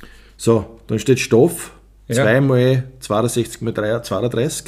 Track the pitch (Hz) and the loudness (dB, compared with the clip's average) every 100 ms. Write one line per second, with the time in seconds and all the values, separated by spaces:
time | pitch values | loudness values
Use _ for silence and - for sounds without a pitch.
0 | - - - - - 113 95 - - 113 | -20 -20 -20 -4 0 0 0 -14 -8 -4
1 | - 123 - 113 160 - - - _ _ | 0 0 4 4 4 0 -14 -20 _ _
2 | - 123 120 127 139 127 127 131 127 - | -4 0 2 4 4 2 2 2 -2 -14
3 | - 104 117 120 113 - 113 107 107 117 | -4 -2 0 -2 -4 -6 -8 -4 -4 -4
4 | - 95 117 113 143 - | -4 -4 -4 -2 -4 -6